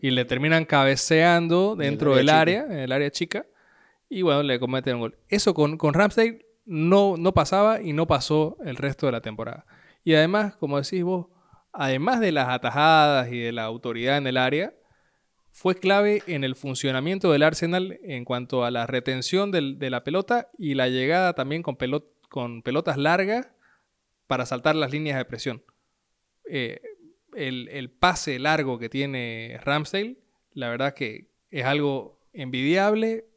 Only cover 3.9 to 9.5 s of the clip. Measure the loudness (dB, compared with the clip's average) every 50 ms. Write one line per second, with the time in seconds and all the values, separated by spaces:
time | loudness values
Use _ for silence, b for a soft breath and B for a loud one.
3.9 | b b b _ -6 0 2 2 2 2 2 0 0 -2 -2 -2 -2 -2 -2 -2
4.9 | -4 -2 -4 -6 -8 _ _ _ -2 0 2 2 4 4 2 2 2 0 0 2
5.9 | 4 4 2 2 4 2 2 2 0 -6 _ _ _ _ _ -8 -2 0 4 6
6.9 | 6 6 6 4 2 2 0 2 2 2 0 2 2 4 4 4 2 0 -2 -4
7.9 | -2 -2 2 2 0 0 0 0 2 2 2 0 -2 -8 -10 -10 -8 -4 -4 -4
8.9 | -4 -2 -2 -2 -2 -2 -6 -8 -10 -8 -10 -10